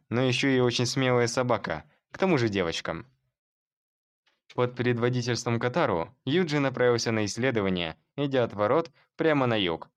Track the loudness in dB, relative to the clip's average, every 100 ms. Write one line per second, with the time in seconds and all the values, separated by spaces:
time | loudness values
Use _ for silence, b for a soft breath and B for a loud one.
0 | -6 -2 0 0 2 2 2 0 -2 0
1 | 0 2 0 0 0 0 -2 -8 -12 b
2 | b -2 2 2 2 0 -2 -4 -6 -8
3 | -10 _ _ _ _ _ _ _ _ _
4 | _ _ _ _ _ -2 -2 0 -2 0
5 | 0 0 -2 -2 -2 0 0 0 0 0
6 | -4 _ -2 0 0 0 0 2 2 2
7 | 0 -2 -2 -2 -2 0 0 0 -4 -8
8 | _ -6 -2 0 0 0 2 2 -2 b
9 | b -2 0 2 2 2 0 -2 -8